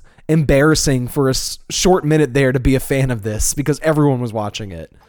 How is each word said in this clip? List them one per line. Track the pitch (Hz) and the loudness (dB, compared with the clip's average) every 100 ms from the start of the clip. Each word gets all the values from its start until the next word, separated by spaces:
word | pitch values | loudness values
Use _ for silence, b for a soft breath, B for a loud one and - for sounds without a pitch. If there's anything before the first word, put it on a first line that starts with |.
| b b - | b b -2
embarrassing | 160 143 139 151 151 156 131 120 | 0 2 4 4 2 2 -2 -2
for | - 135 | -2 0
a | |
s-, | 131 - - - | -2 -6 -10 -8
short | - 190 180 | -2 2 2
minute | 147 156 143 | 2 2 2
there | 127 131 | 2 2
to | 131 | 2
be | 123 | 2
a | 131 | 0
fan | - 139 131 | 0 -2 0
of | 117 | -2
this | 107 110 - | -6 -4 -4
because | - 147 143 | -2 -2 -2
everyone | 156 151 147 127 | 0 2 2 0
was | 123 | -4
watching | 110 104 - 104 | -6 -6 -8 -12
it. | 85 80 - | -12 -14 -20